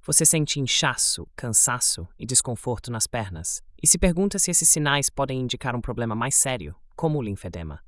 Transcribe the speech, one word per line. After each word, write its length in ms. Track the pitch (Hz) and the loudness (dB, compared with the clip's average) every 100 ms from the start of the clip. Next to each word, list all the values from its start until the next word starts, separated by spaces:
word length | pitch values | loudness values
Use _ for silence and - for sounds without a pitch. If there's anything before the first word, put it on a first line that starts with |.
Você 240 | - 151 160 | 0 4 4
sente 340 | 160 147 147 | 4 0 -2
inchaço, 640 | 131 - 147 123 - - - - | 0 2 2 0 -2 -2 -8 -10
cansaço 680 | 120 110 - 123 - - 85 - | 0 2 2 2 0 -2 -8 -12
e 80 | 117 | 0
desconforto 680 | 127 - 117 - 113 - | 0 0 -6 -4 -6 -6
nas 160 | 113 - | -6 -4
pernas, 540 | 120 101 82 80 - - - | -4 -6 -6 -8 -8 -12 0
e 60 | - | 4
se 100 | 175 | 6
pergunta 400 | 190 170 202 196 | 4 4 0 0
se 140 | - | 0
esses 160 | 170 165 | 2 4
sinais 420 | - 147 143 139 | 4 4 2 0
podem 300 | - 135 131 | -2 -2 -2
indicar 340 | 123 - 135 | -4 -4 -4
um 80 | 120 | -4
problema 340 | 113 110 117 110 | -4 -4 -2 -2
mais 200 | 123 - | 0 2
sério, 400 | 139 127 76 - - - | 2 -2 -8 -14 -16 -4
como 200 | 165 151 | -2 0
o 40 | |
linfedema. 600 | 110 98 92 87 80 73 | -4 -6 -8 -10 -10 -12